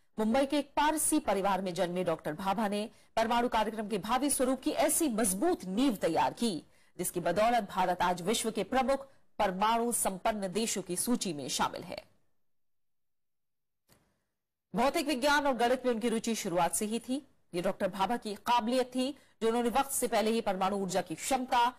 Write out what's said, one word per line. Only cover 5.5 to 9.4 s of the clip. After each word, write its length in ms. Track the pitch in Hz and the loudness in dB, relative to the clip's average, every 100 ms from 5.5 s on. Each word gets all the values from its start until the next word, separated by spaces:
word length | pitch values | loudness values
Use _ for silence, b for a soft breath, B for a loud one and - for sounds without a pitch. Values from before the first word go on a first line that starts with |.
| 359 | 0
नींव 300 | 185 190 277 | -2 0 2
तैयार 380 | 202 170 151 135 | 2 0 2 0
की, 180 | - 233 160 - b b - | 0 -2 -2 -8 b b -8
जिसकी 220 | 180 180 | -6 -2
बदौलत 480 | 170 175 220 240 202 | 0 2 4 2 0
भारत 320 | 185 185 175 | 0 2 2
आज 200 | 180 175 | 2 0
विश्व 280 | 175 226 226 | 0 0 0
के 120 | 214 | -2
प्रमुख 420 | 185 254 254 269 - b b | 0 2 4 2 -2 b b
परमाणु 540 | - | -2